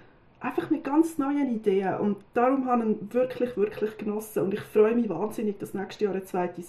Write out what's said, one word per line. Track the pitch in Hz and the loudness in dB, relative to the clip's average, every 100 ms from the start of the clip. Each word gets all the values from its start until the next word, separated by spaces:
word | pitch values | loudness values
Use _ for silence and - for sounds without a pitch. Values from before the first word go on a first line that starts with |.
| - - _ - | -20 -20 _ -10
einfach | 254 - 339 | -4 -4 0
mit | 302 | -2
ganz | 277 294 330 - | 0 2 2 0
neuen | 269 285 269 | -2 0 0
Ideen. | 220 214 190 196 - | 0 2 2 2 0
Und | 208 202 - | -2 -2 -4
darum | 247 254 269 254 | 2 2 2 2
habe | 240 | 2
ich | 220 | 2
ihn | 208 196 | -2 0
wirklich, | 240 254 - 240 - | 0 0 0 -2 0
wirklich | 208 - 214 - | -2 0 -4 -4
genossen. | 214 208 214 - | -4 -4 -4 -2
Und | 180 | 0
ich | 208 | -2
freue | - 214 214 | 0 6 6
mich | 240 214 | 6 0
wahnsinnig, | 165 214 - 214 196 | -2 -4 -2 -4 -4
dass | - | -8
nächstes | 202 190 - | -8 -8 -2
Jahr | 208 | -2
eine | 190 | -2
zweite, | 190 185 180 175 | -4 -2 -2 -4